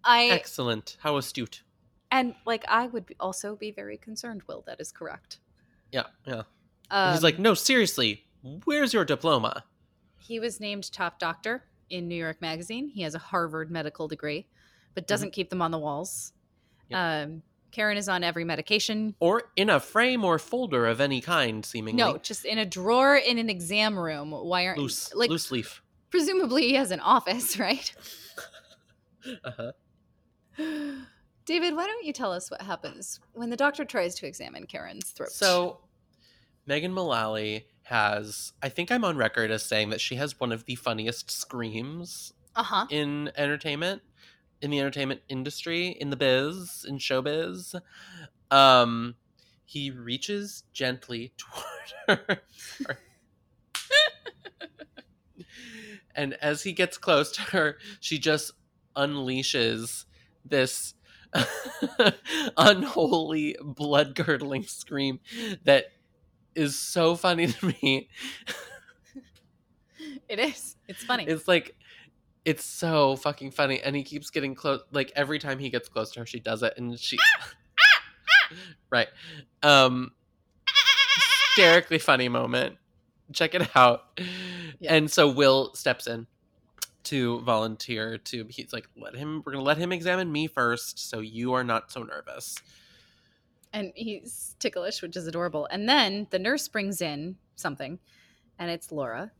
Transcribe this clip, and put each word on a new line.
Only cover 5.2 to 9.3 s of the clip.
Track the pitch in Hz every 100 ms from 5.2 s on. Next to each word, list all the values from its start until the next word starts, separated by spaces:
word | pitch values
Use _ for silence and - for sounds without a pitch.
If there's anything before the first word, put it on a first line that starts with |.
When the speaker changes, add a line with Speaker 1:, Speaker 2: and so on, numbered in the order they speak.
| _ - _ _ _ _ _
Speaker 2:
Yeah, | 131 - _ -
yeah. | 120 107 _ _ _ _
Speaker 1:
Um, | 196 185
Speaker 2:
He's | 170
like, | 165 160
"No, | 214
seriously, | 185 - 262 196 - 117 104 _ _ 127 156
where's | 262 294 269
your | 220
diploma?" | 151 143 165